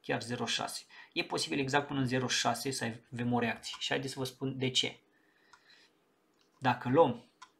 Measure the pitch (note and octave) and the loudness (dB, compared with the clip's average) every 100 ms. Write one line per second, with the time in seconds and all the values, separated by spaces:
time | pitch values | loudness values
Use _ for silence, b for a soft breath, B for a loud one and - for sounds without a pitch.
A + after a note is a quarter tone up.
0 | - C3 A2 A#2+ A2+ - - - - B | -2 -2 -2 -4 -2 0 -2 -6 -12 B
1 | B - E3+ E3+ D3+ D#3 C3+ C#3+ C#3 C#3+ | B -4 -2 -2 0 0 2 2 2 0
2 | C3 B2+ B2 - B2+ A#2 C#3 C3 A#2 A2 | 0 0 0 2 2 0 -2 -2 -4 -6
3 | - A#2+ A#2+ A#2+ A#2 G#2+ - - - C#3 | -10 -4 0 2 0 -2 -8 -8 -2 -2
4 | C3+ C#3 C3 - C3+ C3 B2+ B2+ - - | -2 -4 -6 -4 -6 -2 0 0 0 -4
5 | _ b b b b b b b b _ | _ b b b b b b b b _
6 | _ _ _ _ _ _ A#2+ B2 B2 C#3 | _ _ _ _ _ _ 0 0 4 6
7 | D#3 A2+ - _ - _ | 6 4 -8 _ -20 _